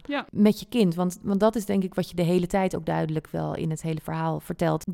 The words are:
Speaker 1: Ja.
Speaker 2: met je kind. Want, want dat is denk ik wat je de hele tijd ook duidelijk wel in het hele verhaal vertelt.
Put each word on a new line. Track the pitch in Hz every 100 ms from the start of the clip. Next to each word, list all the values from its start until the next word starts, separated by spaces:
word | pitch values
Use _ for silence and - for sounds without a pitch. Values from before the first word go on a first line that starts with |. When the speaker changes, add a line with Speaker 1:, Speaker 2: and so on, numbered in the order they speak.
| -
Speaker 1:
Ja. | 285 -
Speaker 2:
met | - 208 208
je | -
kind. | 247 185
Want, | 165 180 -
want | - 196
dat | 220 220
is | 202
denk | 196
ik | 185
wat | - 175
je | 175
de |
hele | 170 180 175
tijd | 196 190 165
ook | 160
duidelijk | 160 160 156 -
wel | 165 156
in | - 160
het | 160
hele | 165 156
verhaal | - 160 160 151
vertelt. | - 175 165 156 -